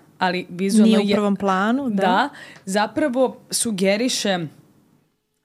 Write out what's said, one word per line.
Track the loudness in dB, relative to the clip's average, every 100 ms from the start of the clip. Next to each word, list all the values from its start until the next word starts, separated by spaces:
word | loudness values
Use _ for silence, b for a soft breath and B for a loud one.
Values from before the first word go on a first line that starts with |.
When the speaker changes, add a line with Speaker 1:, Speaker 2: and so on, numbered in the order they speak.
| _ -4
Speaker 1:
ali | -4 -4 -8
vizuelno | -4 0 4 6
Speaker 2:
Nije | 4
u | 2
Speaker 1:
je | 0
Speaker 2:
prvom | 0 0
planu, | 0 0 0 -2 -2
da. | 0
Speaker 1:
Da, | 2 2 0 B B B -6
zapravo | -2 -2 -2 -2 0 0 -2 -8
sugeriše | -6 -4 -2 0 0 -2 -2 -2 -2 -4 -12 _ _ _ _ _ _ _ _